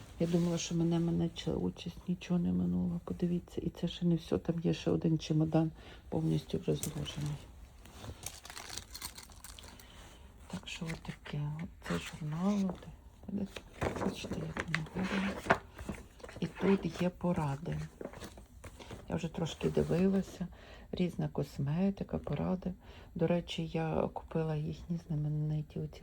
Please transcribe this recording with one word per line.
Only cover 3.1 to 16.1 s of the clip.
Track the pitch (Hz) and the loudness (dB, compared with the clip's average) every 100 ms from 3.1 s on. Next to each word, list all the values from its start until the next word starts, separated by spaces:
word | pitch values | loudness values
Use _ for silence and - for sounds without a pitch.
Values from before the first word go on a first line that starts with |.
| 180 175 175 - - | 0 2 2 -2 -4
і | 170 | -4
це | - 175 | -2 -4
ще | - 175 | 2 4
не | |
все, | 165 - 151 | 4 4 2
там | - 170 | 2 2
є | 170 | 2
ще | 160 165 | 2 2
один | 165 165 160 | 4 4 4
чемодан, | - 156 156 160 160 - - - - | 4 4 6 6 4 0 -16 -16 -4
повністю | 160 160 156 - - | 0 2 2 0 -2
вже | - | 0
зложений. | 73 - 147 147 151 147 147 - - - - - - 113 - - - - - - - - - - - - - - - - - - - - - - - - | 0 0 -4 -6 -4 -4 -4 -10 -16 -18 -18 -18 -14 -12 -10 -10 -12 -14 -12 -8 -10 -10 -10 -10 -12 -16 -16 -16 -14 -16 -16 -18 -18 -18 -18 -18 -18 -12
Так | 180 | -10
що | - - 160 | -10 -8 -6
отаке, | 170 - - - 147 147 156 | -6 -8 -10 -6 -4 -2 -2
от | 180 - - | -6 -6 -2
це | 170 | -2
журнал, | - - 151 165 190 208 190 | -2 -6 -4 2 4 4 2
от, | - - - - - - 202 196 - - - - - | -2 -10 -16 -18 -16 -6 -4 -4 -6 -10 -2 -2 0
бачите, | - - - - 160 | -2 -2 -4 -4 -4
як | - - | -4 -2
воно | 160 156 | -2 -2
гарно. | 180 190 196 196 - - - - - - - - | -2 2 2 2 2 4 4 2 -10 -8 -8 -10